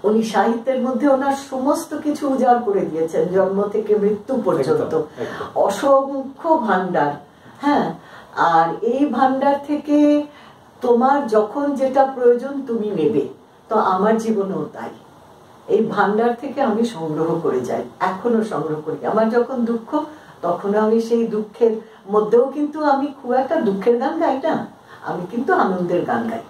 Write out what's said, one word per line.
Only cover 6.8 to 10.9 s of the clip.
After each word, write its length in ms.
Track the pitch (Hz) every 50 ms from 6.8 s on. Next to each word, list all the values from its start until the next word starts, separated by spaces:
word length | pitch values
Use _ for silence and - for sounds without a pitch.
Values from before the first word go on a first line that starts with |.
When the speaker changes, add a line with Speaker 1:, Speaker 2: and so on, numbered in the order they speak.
| 190 180 175 160 - - - - - - - - - - - -
Speaker 1:
হ্যাঁ, 340 | - 285 285 220 - - 165 - - - - - - - -
আর 480 | - - 170 165 160 170 170 - - -
এই 220 | 233 247 269 294
ভাণ্ডার 480 | - - 277 269 262 262 269 277 285 277 285 -
থেকে 600 | - 294 294 - 294 294 294 294 294 294 294 294 - - - - - - - - - _ -
তোমার 460 | - 240